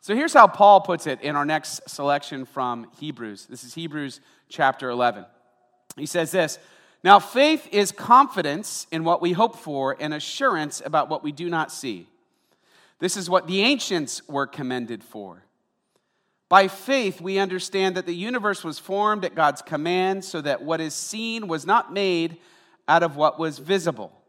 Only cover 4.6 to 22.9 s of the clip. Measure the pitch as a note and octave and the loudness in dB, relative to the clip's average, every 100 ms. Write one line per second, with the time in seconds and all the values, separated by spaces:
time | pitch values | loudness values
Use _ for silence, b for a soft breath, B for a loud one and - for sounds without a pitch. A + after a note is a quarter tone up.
4.6 | C#3 C3 C3 A#2+ B2 G#2 F2+ _ _ _ | 2 2 -4 0 0 0 -14 _ _ _
5.6 | _ _ _ - - F3 D#3+ F#3 D#3 - | _ _ _ -14 -6 -4 -2 0 -2 -4
6.6 | b b b b - G3+ - A#3+ D4 D#4 | b b b b 6 6 6 2 4 4
7.6 | - G3+ G3 - - A#3+ - - D#3 D3+ | 0 0 0 -4 6 6 6 0 -4 -4
8.6 | A3 - - D#3+ D#3+ F3 F3 F3+ A#3 - | -8 -12 -8 -4 0 0 0 2 0 0
9.6 | - C#3+ C3+ C3+ D3+ D3+ - - C4+ F3 | -8 -4 -4 -4 -6 -8 -10 -4 -2 -2
10.6 | D3+ - - D#3 B2+ D3+ D3+ C#3+ E3+ E3 | -4 -8 -4 -2 -2 -4 -6 -8 -4 -4
11.6 | D#3 - C3 G2 E2+ _ _ _ _ b | -4 -8 -10 -10 -14 _ _ _ _ b
12.6 | b b b b F3+ G3+ E3+ F3+ D#3+ F#3+ | b b b b -4 -4 0 0 0 0
13.6 | A3 C#4 - F3+ C#3+ - - C#3 C3+ - | 2 2 -2 -4 -4 -10 -8 -6 -6 -6
14.6 | C3 B2+ A#2 A2+ - A2 G2 E2 _ _ | -8 -6 -8 -12 -14 -18 -18 -20 _ _
15.6 | _ _ _ _ _ _ _ _ _ F#3 | _ _ _ _ _ _ _ _ _ 6
16.6 | G3 F#3+ - C4+ G#3+ E3+ E3+ F#3+ G3 F#3 | 6 -2 -2 0 0 -6 -4 -2 -2 -4
17.6 | - G3 F#3+ F#3 E3+ F3 G#3 B3 G#3 G3 | -6 -2 -2 -2 -6 -6 -6 -4 -4 -4
18.6 | E3+ D3+ - G3 G#3 G#3+ F3+ D#3+ D3+ C#3 | -8 -12 -8 -2 0 0 -4 0 0 0
19.6 | - D#3 D#3+ F3+ F#3 F#3+ F#3 E3 D3 C3+ | -6 -6 -2 0 0 -2 -6 -8 -4 -4
20.6 | D3 D#3+ D#3+ - - G#3+ A3+ A3+ G#3 D#3+ | -4 -4 -4 -8 -10 -8 -6 -8 -6 -4
21.6 | D3 A3+ - F#3+ G3 F3 E3 E3 b b | 2 2 2 -4 0 0 -2 -8 b b
22.6 | b b - | b b 2